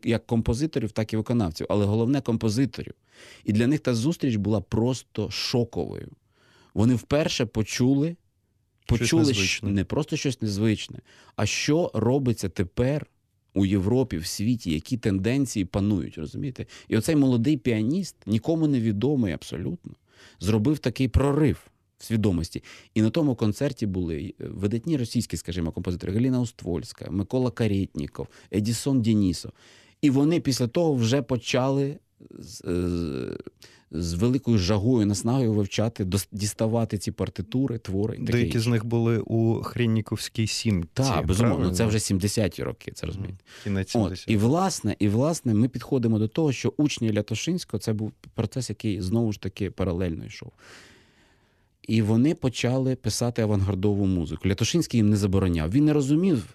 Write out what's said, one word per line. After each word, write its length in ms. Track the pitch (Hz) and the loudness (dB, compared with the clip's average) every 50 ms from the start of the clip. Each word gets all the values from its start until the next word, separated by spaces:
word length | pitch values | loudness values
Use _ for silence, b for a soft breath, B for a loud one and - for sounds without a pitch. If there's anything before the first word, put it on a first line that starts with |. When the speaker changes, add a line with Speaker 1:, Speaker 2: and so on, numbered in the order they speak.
| - | 0
Speaker 1:
як 220 | - 113 107 - | 0 0 0 0
композиторів, 640 | - 120 113 110 - 120 117 156 156 - 139 - 104 | 0 0 0 2 0 0 0 -2 -2 -2 -4 -4 -2
так 200 | - - 107 - | -2 -2 -2 -2
і 40 | - | -2
виконавців, 500 | 110 107 - 120 120 104 82 80 - - - | -4 -2 0 0 0 0 0 -2 -6 -4 -2
але 140 | 90 104 101 | 0 2 2
головне 340 | 98 104 113 117 117 143 139 | 2 2 2 2 2 0 0
композиторів. 760 | - - 113 113 113 110 104 123 139 - - - - - - - B B B B B B B B B | 0 0 -2 0 0 0 2 2 0 0 -2 -8 -12 -12 -14 -18 B B B B B B B B B
І 80 | - | 0
для 140 | 101 107 120 | 2 4 4
них 140 | 120 156 151 | 4 2 2
та 140 | - 127 123 | 0 0 -2
зустріч 420 | 113 113 151 175 - - 135 113 | 0 0 -2 -2 0 0 0 0
була 240 | 104 98 101 110 101 | 0 0 0 0 0
просто 720 | - - - 113 113 123 131 - - _ _ - 104 92 | -2 -2 -2 0 0 0 -2 -4 -8 _ _ -6 -6 -6
шоковою. 760 | - - - - - 120 117 117 - 87 69 50 50 50 - - - _ _ b b b b b b b b b b | -6 -6 -4 0 0 0 0 0 -4 -6 -6 -6 -8 -10 -12 -14 -18 _ _ b b b b b b b b b b
Вони 200 | 92 107 123 127 | 2 4 4 4
вперше 520 | 113 - - 143 147 160 - - - 127 | 2 0 0 0 2 2 0 0 -2 -2
почули, 680 | 107 - 110 104 - - - 123 127 139 139 147 165 170 - _ _ _ _ _ _ _ _ _ _ _ _ _ | -2 0 -2 -2 -2 0 2 2 4 4 2 2 -2 -4 -8 _ _ _ _ _ _ _ _ _ _ _ _ _
Speaker 2:
Щось 120 | - 120 113 | -2 0 0
Speaker 1:
почули 240 | 120 110 - - 151 | 2 2 4 4 4
щ-, 20 | 143 | 4
Speaker 2:
незвичне. 420 | 123 101 95 87 - - - 101 | 2 2 0 -2 -2 -2 -2 0
Speaker 1:
не 140 | 101 101 92 | 0 0 0
просто 320 | - 107 139 151 - 160 | 0 -2 -4 -2 -2 -4
щось 260 | 147 - 143 120 - | -2 -2 -4 -2 -2
незвичне, 560 | 113 107 101 98 110 113 104 - - - - - b b b b b b b | -4 -4 -2 0 2 0 0 0 -4 -10 -14 -16 b b b b b b b
а 100 | - 104 | -2 -2
що 440 | 101 - - - - 147 165 180 - - | -2 -2 -2 0 2 2 2 0 0 0
робиться 540 | 110 104 117 131 147 135 123 110 - - 90 | 0 2 2 2 2 2 0 0 0 -4 -6
тепер 580 | - - 95 87 - - 123 131 147 147 - - _ _ _ _ _ _ _ _ _ | -4 -4 -4 -4 -2 -2 0 0 0 -4 -6 -10 _ _ _ _ _ _ _ _ _
у 120 | 95 101 | 2 2
Європі, 500 | 92 101 98 90 104 120 131 131 - 98 80 | 4 4 2 2 2 2 2 2 0 -2 -6
в 80 | 82 | -6
світі, 440 | - - - 101 117 127 117 - 90 | -6 -6 -4 -2 -2 -2 -2 -2 -2
які 260 | 76 78 - - 131 | -2 -2 -2 -4 -6
тенденції 680 | 113 - 113 98 95 95 113 127 139 139 117 - 110 92 | -2 0 0 0 2 0 0 0 0 -2 -2 -2 -4 -4
панують, 540 | 87 - 104 98 104 107 90 64 - - - | -2 -2 -2 0 2 0 0 -2 -4 -8 -10
розумієте? 480 | 78 71 - - 147 139 123 - 110 B B B B B | -10 -10 -8 -8 -8 -8 -8 -10 -12 B B B B B
І 80 | - | -2
оцей 200 | 113 - - 160 | 0 0 2 2
молодий 400 | 147 139 131 123 117 117 139 156 | 4 4 4 4 4 2 2 0
піаніст, 600 | 131 - 127 113 110 107 117 156 196 180 - - _ - | 0 0 0 0 0 0 0 -2 -2 -4 -6 -10 _ -4
нікому 400 | 98 107 110 - - 165 160 160 | -2 -2 0 0 0 0 2 2
невідомий 640 | 147 139 123 110 113 101 101 117 139 151 131 113 92 | 2 2 2 2 0 0 2 2 2 2 2 0 0
абсолютно, 600 | 76 - - - - 71 98 127 175 - - - - - B B B B B B B B | -2 -4 -8 -10 -8 -8 -6 -6 -8 -8 -12 -18 -20 -20 B B B B B B B B
зробив 380 | 85 95 110 110 104 139 156 143 | -2 0 2 2 4 2 0 0
такий 300 | - 127 - - 135 123 | -2 -4 -2 0 -2 2
прорив 500 | - - 131 143 139 147 156 127 80 - - - _ _ _ _ _ _ | 2 2 2 4 4 4 4 2 2 0 -6 -18 _ _ _ _ _ _
в 60 | - | -6
свідомості. 580 | - 110 110 101 107 87 82 80 - - - B B B B B B _ | -2 -2 2 2 2 2 2 -2 -4 -8 -12 B B B B B B _
І 80 | 110 | 2
на 80 | 107 113 | 2 2
тому 240 | - 170 160 143 123 | 2 2 2 2 2
концерті 520 | - 117 107 104 - 139 143 - - 113 | 2 0 0 0 0 -2 -2 -2 -2 -4
були, 480 | 101 90 92 90 82 82 71 80 - - - | -2 -2 -2 -2 -4 -4 -6 -6 -10 -10 -12
е, 40 | - - | -12 -12
видатні 480 | - 87 98 104 113 117 - 170 160 | -8 -4 -2 -2 -2 -2 -2 -2 -2
російські, 400 | 135 120 - - 120 104 - - | -2 -2 -2 -2 -2 -2 -2 -6
скажімо, 360 | 85 - - 85 90 82 80 | -8 -6 -6 -6 -4 -4 -4
композитори: 400 | - 87 90 92 90 - - 85 | -4 -4 -4 -4 -4 -4 -4 -2
Галіна 280 | 98 113 123 135 127 123 | 0 0 0 2 0 0
Уствольська, 680 | 123 113 - - - 90 87 80 - - - - - - | -2 -4 -6 -10 -6 -4 -4 -4 -6 -10 -14 -14 -12 -6
Микола 400 | 80 98 95 - - 127 127 123 | -4 -4 -2 0 0 0 0 0
Карєтніков, 800 | - - 120 107 101 98 95 - - 76 71 71 - - - - B B B B | 0 0 0 2 2 0 0 -2 -4 -8 -8 -8 -8 -10 -12 -12 B B B B
Едісон 500 | - 101 104 113 117 - - 143 135 131 | -2 -2 0 0 -2 -2 0 0 2 2
Денісо. 500 | 107 113 110 107 101 92 80 - - - b b b b b b b b b b | 4 4 4 4 4 2 0 -2 -6 -14 b b b b b b b b b b
І 80 | - 147 | 2 4
вони 300 | 127 139 147 156 170 156 | 4 4 4 4 2 2
після 260 | - 143 123 - 127 | 0 0 0 0 -2
того 280 | 110 - 175 170 160 143 | 0 0 2 2 2 2
вже 280 | 123 113 110 131 143 | 2 2 2 2 0
почали 720 | 127 - 131 117 - - - 127 127 135 135 139 139 139 147 - - _ _ _ - - - - | 0 -2 -4 -4 -2 -2 0 0 2 2 2 0 0 -2 -4 -10 -16 _ _ _ -20 -20 -20 -18
з, 260 | - - - - - | -18 -18 -18 -12 -6
е, 40 | - | -2
з, 680 | 87 87 90 87 87 87 85 78 67 64 60 50 - - - - - _ B B B B B B | -2 0 0 0 -2 -2 -2 -4 -4 -6 -8 -8 -10 -12 -12 -14 -18 _ B B B B B B
з 240 | - 80 87 85 85 | -6 -4 -4 -2 0
великою 440 | 85 110 120 127 139 - 120 117 104 | 0 2 2 2 0 2 2 2 2
жагою, 480 | 87 87 107 98 95 123 131 117 104 | 4 2 2 2 2 2 2 4 4
наснагою 460 | 101 101 - - 113 123 135 127 110 | 2 0 0 0 0 2 2 2 2
вивчати, 520 | 107 107 101 95 - - 104 117 - - 104 | 2 2 0 0 0 0 0 0 0 -2 -4
дос-, 240 | 90 90 98 - - | -2 -2 -2 -2 -4
діставати 680 | - 98 104 104 - - 113 110 110 117 113 110 110 98 | -6 -6 -6 -6 -2 -2 0 0 2 0 0 -2 -4 -4
ці 140 | - 107 | -4 -6
партитури, 640 | 104 - 95 - - - 95 - - 131 139 131 120 113 | -4 -4 -4 -4 -4 -8 -8 -4 -2 -2 0 0 -2 -6
твори 380 | - - 92 98 104 113 - | -6 -4 -2 -2 -2 -2 -4
і 20 | - | -4
таке 120 | - - | -2 0
Speaker 2:
Деякі 200 | 113 120 120 - | 2 2 2 2
з 20 | - | 0
Speaker 1:
інше. 140 | 120 110 120 | 0 0 2
Speaker 2:
них 140 | 120 113 110 | 0 0 0
були 340 | 117 117 117 117 117 117 107 | 0 0 2 2 2 2 0
у 440 | - - 117 113 113 113 113 - | 0 0 0 2 2 2 2 0
Хренніковській 840 | - - - 117 120 113 110 110 104 - 110 - - - - 117 110 | -4 -6 -4 -2 0 2 2 0 0 -2 -6 -6 -6 -8 -4 -2 -2
сімці, 420 | 107 - - - 113 101 87 - - - | -2 -2 -2 0 0 0 0 0 -2 -2
Speaker 1:
Так, 320 | - 135 135 104 78 73 | 0 0 2 2 0 0
безумовно, 300 | 78 92 101 120 113 95 | 0 2 2 2 2 2
Speaker 2:
правильно? 200 | 76 87 90 90 | 2 0 0 2
Speaker 1:
це 100 | 90 117 | 2 2
вже 140 | 107 107 107 | 2 2 0
сімдесяті 640 | - - 101 92 95 104 - 117 104 87 - - | 0 0 0 0 0 0 0 0 0 -2 -2 -4
роки, 300 | - - - - - - | -6 -6 -8 -8 -12 -16
це, 140 | - - - | -12 -8 -8
Speaker 2:
Мгм. 40 | 80 95 | -8 -6
Speaker 1:
розумієте. 300 | 95 98 90 92 92 B B B B B | -8 -8 -10 -10 -14 B B B B B
Speaker 2:
Кінець 220 | 104 98 95 95 | -2 -2 -2 -2
Speaker 1:
От, 160 | - - 117 | 0 0 0
Speaker 2:
сімдесятих. 320 | 104 85 90 90 - - 113 | 0 0 -2 -6 -2 0 2
Speaker 1:
і, 20 | |
власне, 600 | 101 104 120 147 175 190 185 - - - 104 - - | 4 4 4 4 2 2 0 -2 -2 -2 -2 0 2
і, 100 | 101 104 | 0 2
власне, 460 | 101 117 135 160 170 - - 123 107 | 2 2 2 0 0 -2 0 0 2
ми 140 | 104 120 123 | 2 2 2
підходимо 500 | - 127 - - 143 131 117 113 113 104 | 0 -6 -4 -2 -2 0 2 2 2 2
до 100 | 110 110 | 0 0
того, 240 | - - 160 147 | 0 0 2 2
що 200 | 123 - - 117 - | 0 0 -2 -2 0
учні 360 | - 151 139 - - 120 110 | 2 0 0 0 0 -2 0
Лятошинського — 640 | 104 104 104 - 113 101 - - 185 180 - - - 101 | 0 0 -2 -2 -4 -4 -2 -4 -4 -4 -4 -6 -8 -4
це 120 | - 117 | -2 -2
був 200 | 110 104 110 104 - _ - - - | -2 -2 -4 -6 -8 _ -20 -12 -6
процес, 340 | - 107 107 - 131 120 - | -4 -4 -4 -4 -6 -6 -6
який, 300 | 104 - - 110 95 101 | -8 -6 -4 -4 -2 -2
знову 320 | 92 92 104 117 117 110 | -2 0 0 0 0 0
ж 80 | 101 - | -2 -4
таки, 300 | - 98 - - 101 87 | -8 -10 -6 -4 -6 -6
паралельно 540 | - - 92 92 85 87 95 87 82 - - | -4 -4 -2 -2 -2 -2 -2 -4 -4 -6 -8
йшов. 280 | - - - - - - B B B B B B B B B B B B B B B B B B B B B B B B _ | -12 -14 -16 -18 -18 -20 B B B B B B B B B B B B B B B B B B B B B B B B _
І 200 | - - 110 113 | -6 0 0 2
вони 320 | 107 104 110 113 127 156 170 | 2 4 4 4 4 2 2
почали 640 | - - 127 - - - 120 127 131 131 131 131 | 0 -2 -4 -2 0 -2 0 0 0 0 0 -2
писати 460 | - - 110 - - 120 120 117 - | -2 -4 -4 -2 -2 -2 -2 0 0
авангардову 640 | 110 104 107 98 95 98 98 92 95 104 101 98 101 | 0 2 2 2 2 0 0 0 2 2 2 2 2
музику. 420 | 95 92 87 80 73 78 - - 92 | 2 2 0 0 -2 -6 -2 0 -2
Лятошинський 500 | 98 - 117 - - 170 151 - - 117 | 0 2 0 0 2 0 0 2 2 2
їм 120 | 107 104 | 4 4
не 60 | 107 | 4
забороняв. 540 | 101 101 98 92 98 95 92 85 80 78 82 | 4 2 2 2 2 2 2 2 0 0 0
Він 140 | 98 143 151 | 2 4 4
не 80 | 151 | 4
розумів, 640 | 147 151 135 131 151 160 180 196 160 113 82 - | 4 2 2 2 2 2 4 2 2 0 -2 -6